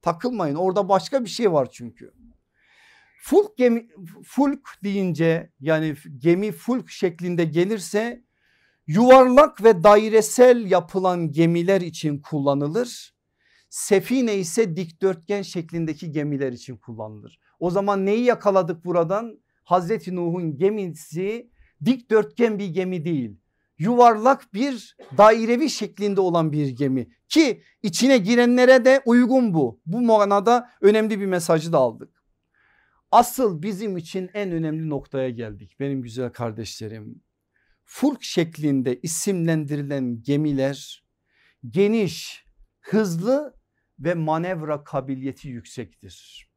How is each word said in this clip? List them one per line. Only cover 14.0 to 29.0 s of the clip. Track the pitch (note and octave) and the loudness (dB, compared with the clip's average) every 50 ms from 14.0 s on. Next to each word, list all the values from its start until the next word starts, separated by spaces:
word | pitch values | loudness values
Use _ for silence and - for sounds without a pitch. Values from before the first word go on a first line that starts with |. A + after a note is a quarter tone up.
| F#3+ - A#3+ C4+ B3+ A#3 G#3 | 2 0 -2 0 0 0 -2
ise | G3 F#3 E3 - - A3+ F#3+ D#3+ | -4 -4 -4 -2 -2 -2 0 -2
dikdörtgen | D#3+ F#3 E3 - _ - F#3+ F#3 E3+ _ - G3+ G3+ G3 | -8 -8 -10 -8 _ -2 -2 -2 -2 _ -6 -6 -6 -6
şeklindeki | G3 - F#3 D#3+ D#3+ E3+ E3+ E3 D#3 D3+ D#3 - E3 | -8 -10 -10 -10 -8 -8 -6 -6 -6 -6 -8 -10 -8
gemiler | C#3 D#3 D3 D3 D3 C3+ C#3 C3 A#2+ | -6 -6 -4 -4 -4 -4 -4 -6 -8
için | A#2 - - B2+ | -10 -16 -18 -18
kullanılır. | G#2+ _ - A#2 A2 A2 G#2+ G#2+ G#2+ G#2+ A#2 _ _ _ _ _ _ | -18 _ -18 -14 -14 -14 -14 -16 -20 -20 -20 _ _ _ _ _ _
O | D#3+ F3 | -6 -4
zaman | E3+ G3 G3+ G3+ G3+ G3 F#3+ | -2 -2 -2 0 -2 0 0
neyi | G3 G#3 A3+ B3 | 0 0 0 2
yakaladık | B3 A3+ - - G#3 G3 F#3+ F#3 E3 F3 E3 _ | 0 0 2 0 2 2 2 0 0 -6 -10 _
buradan? | F3+ E3+ F3 E3+ D#3+ F#3+ G#3 A#3 A#3 G#3+ _ _ _ _ _ _ | -4 -2 -2 0 0 -2 -6 -6 -8 -16 _ _ _ _ _ _
Hazreti | _ F3 F#3 F3+ E3+ A3+ G#3 - F#3 F3+ | _ 0 0 0 -2 -6 -6 -6 -8 -8
Nuh'un | F3+ F3 E3+ E3 F3+ F3 D#3+ D3 | -6 -6 -4 -6 -4 -6 -8 -4
gemisi | B2 E3+ G3 G#3+ G#3+ G3 F3 D#3+ D#3+ - - D3+ D#3+ F#3 G3+ A3 A#3 A#3+ _ _ _ _ _ _ _ D3 | -2 -2 -2 0 -2 -8 -8 -10 -14 -18 -14 -10 -8 -6 -6 -8 -10 -12 _ _ _ _ _ _ _ -2
dikdörtgen | F3 C4 C4 - _ A3 A3 G#3 G#3+ - - A#3+ A3+ G#3+ G3 | -2 -2 -2 -2 _ 0 0 0 0 -2 -2 -2 -2 0 -4
bir | G#3 | -6
gemi | F#3+ D#3 F3+ F#3 F#3 F#3 F3+ C#3+ | -6 -4 -4 -4 -4 -6 -6 -4
değil. | E3+ E3+ C#3+ B2 A2 G2+ _ _ _ _ _ _ _ _ _ | -4 -4 -4 -6 -8 -12 _ _ _ _ _ _ _ _ _
Yuvarlak | D#3 G#3+ B3 A#3+ A#3+ A#3+ A3+ G#3+ A3 B3+ C#4 - - _ - | -2 0 4 6 6 6 6 4 2 2 2 0 -2 _ -6
bir | F#3+ C4 C#4+ C4 A3 - - _ _ - - C#3 B2+ | -6 -4 -4 -6 -8 -14 -20 _ _ -20 -10 4 6
dairevi | G3+ G#3+ A3+ A#3 A3+ A3 A#3+ B3 D#4+ C4+ | 8 8 8 6 2 0 0 0 0 -4
şeklinde | - - A3 G3 - - G3 G#3 G3+ F#3+ | -4 -6 -10 -10 -8 -6 -4 -2 0 0
olan | F#3+ F#3 F3 E3+ D#3+ D#3 C#3+ | 0 2 2 0 0 0 -2
bir | D3+ D3 C#3 | -2 -4 -4
gemi | B2+ A#2 C#3+ C3+ C3 C3 A#2+ - _ _ _ _ | -4 -4 -4 -2 -2 -4 -6 -8 _ _ _ _
ki | - D4 D#4+ C4+ G3 E3 _ _ _ _ - | 2 2 2 2 0 -4 _ _ _ _ -8
içine | G#3 E3 - A3+ C4 C4+ B3 | -6 -4 0 4 4 4 4
girenlere | F3+ F#3+ A#3+ A#3+ B3 A#3+ A#3+ B3 B3+ B3 C4 C4 A3+ | 4 2 2 4 4 4 4 4 6 8 6 8 8
de | B3+ C4 C4+ | 6 4 4